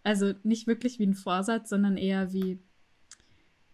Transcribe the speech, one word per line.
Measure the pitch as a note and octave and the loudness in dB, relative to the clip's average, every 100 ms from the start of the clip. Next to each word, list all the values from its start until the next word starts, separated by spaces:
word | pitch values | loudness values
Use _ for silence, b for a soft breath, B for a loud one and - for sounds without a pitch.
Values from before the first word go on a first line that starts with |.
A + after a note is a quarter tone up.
Also | G3+ G#3 G3+ G3 | 0 2 2 0
nicht | G#3+ A3+ A#3 | 0 0 0
wirklich | A3+ B3 - | 0 -2 0
wie | G3+ | 0
ein | |
Vorsatz, | G3 - F3+ G3 A3+ A3 | 0 0 -2 0 -2 -2
sondern | G3+ G3+ F#3+ | 0 2 2
eher | F#3+ F#3+ F#3+ | 0 0 -2
wie | F#3+ F#3+ F#3 _ _ _ _ _ - _ _ _ _ _ | -2 -4 -6 _ _ _ _ _ -20 _ _ _ _ _